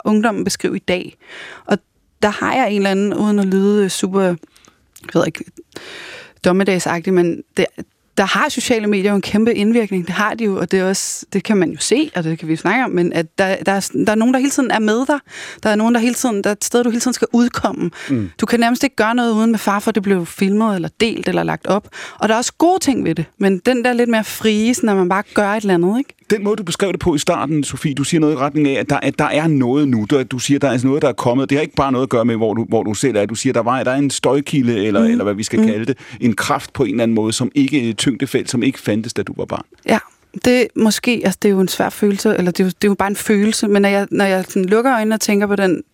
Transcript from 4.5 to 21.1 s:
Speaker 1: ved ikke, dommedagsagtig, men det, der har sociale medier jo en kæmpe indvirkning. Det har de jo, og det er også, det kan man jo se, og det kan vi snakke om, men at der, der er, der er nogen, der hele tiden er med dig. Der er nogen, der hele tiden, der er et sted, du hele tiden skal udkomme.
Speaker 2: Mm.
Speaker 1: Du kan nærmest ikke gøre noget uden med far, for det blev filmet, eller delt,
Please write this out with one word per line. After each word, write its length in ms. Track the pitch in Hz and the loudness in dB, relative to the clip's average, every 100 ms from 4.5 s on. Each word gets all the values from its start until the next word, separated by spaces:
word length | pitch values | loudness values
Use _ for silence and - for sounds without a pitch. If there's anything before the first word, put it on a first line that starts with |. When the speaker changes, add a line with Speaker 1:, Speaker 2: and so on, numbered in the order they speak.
| _ _ _ _ - - | _ _ _ _ -20 -4
Speaker 1:
ved 120 | 165 - | -2 -2
ikke, 180 | - - - - - - - - - - _ 180 | -4 -14 -20 -20 -20 -20 -20 -18 -20 -20 _ 0
dommedagsagtig, 680 | 185 196 185 - 170 165 | 2 2 0 -2 -4 0
men 280 | 185 175 - - - | 2 2 -2 -6 -4
det, 80 | 185 - - _ _ - | -4 -4 -20 _ _ -2
der 80 | 190 | 0
har 240 | 196 294 | 0 -2
sociale 380 | 269 - 233 214 | -2 0 0 2
medier 240 | 208 190 | 0 2
jo 40 | 202 | 0
en 60 | |
kæmpe 320 | - 214 226 | 0 0 2
indvirkning. 520 | 214 208 233 214 190 170 | 2 2 2 2 -2 -4
Det 60 | 175 | -2
har 180 | 208 | -2
de 100 | 226 | -2
jo, 140 | 220 190 | -2 -2
og 120 | 175 | 0
det 80 | 190 | 0
er 40 | 185 | 0
også, 360 | 190 - - - | -2 -4 -10 -6
det 100 | 196 | -4
kan 140 | - 208 | 0 2
man 140 | 165 | 2
jo 60 | 156 | -2
se, 320 | - 233 311 185 | 0 2 2 -2
og 80 | |
det 160 | 160 160 | -4 -4
kan 80 | 160 | -4
vi 80 | 160 | -2
snakke 280 | 175 240 | 0 0
om, 80 | 240 | 0
men 220 | 180 175 | 0 0
at 240 | 165 165 - | 0 -4 -2
der, 180 | 190 190 - | -2 0 0
der 60 | |
er, 180 | 196 - - 190 | -2 -2 -2 0
der 40 | |
er 40 | 214 | 2
nogen, 180 | 226 | 2
der 60 | 262 | 2
hele 120 | 269 | 2
tiden 200 | 269 254 | 0 0
er 80 | 208 | 0
med 260 | 214 220 269 | 2 2 0
dig. 120 | 294 - - - - | -2 -4 -16 -16 -4
Der 60 | 226 | 0
er 60 | 214 | 2
nogen, 180 | 226 | 2
der 60 | 240 | 2
hele 120 | 233 | 0
tiden, 300 | 240 254 208 | 0 -2 -2
der 60 | 202 | -2
er 20 | |
et 120 | 208 | -4
sted, 200 | - 240 | 0 0
du 60 | 240 | 2
hele 120 | 233 | 0
tiden 120 | 254 | -2
skal 140 | 240 226 | -2 0
udkomme. 560 | 240 240 - 214 - 175 - - | 2 2 0 -4 -2 -6 -6 -4
Speaker 2:
Mm. 200 | 131 98 - | -2 -2 -4
Speaker 1:
Du 40 | 220 | -2
kan 140 | 233 | 0
nærmest 240 | 233 240 | 2 0
ikke 120 | 277 - | -2 0
gøre 200 | 214 240 | 0 0
noget 180 | 240 | 0
uden 180 | 214 226 | 2 2
med 80 | 220 | 2
far, 200 | - 202 | 0 0
for 120 | 220 | 0
det 120 | 220 | -2
blev 220 | 196 190 170 | 0 0 -2
filmet, 500 | - 196 208 226 196 | -2 0 2 0 -2
eller 140 | 160 - | -4 -2
delt, 280 | 226 | -2